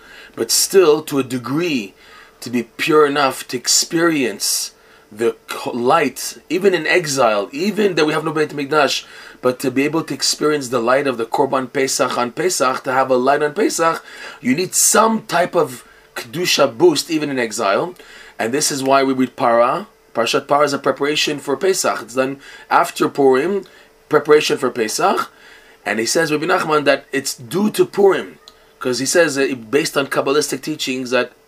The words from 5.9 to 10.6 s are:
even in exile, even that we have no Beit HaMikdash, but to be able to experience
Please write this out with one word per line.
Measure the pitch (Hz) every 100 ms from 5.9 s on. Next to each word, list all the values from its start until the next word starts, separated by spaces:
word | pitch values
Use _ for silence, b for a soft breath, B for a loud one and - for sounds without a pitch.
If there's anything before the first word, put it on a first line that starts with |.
| 160 139 - - - -
even | 180 196 175
in | 156
exile, | 170 156 135 117 104 98
even | 139 196 196 202 165
that | 151
we |
have | 156
no | 160
Beit | 156 151
HaMikdash, | 147 135 151 135 - B B B B
but | 127 127
to | 135
be | 123
able | 147 160
to | -
experience | 135 - - 151 151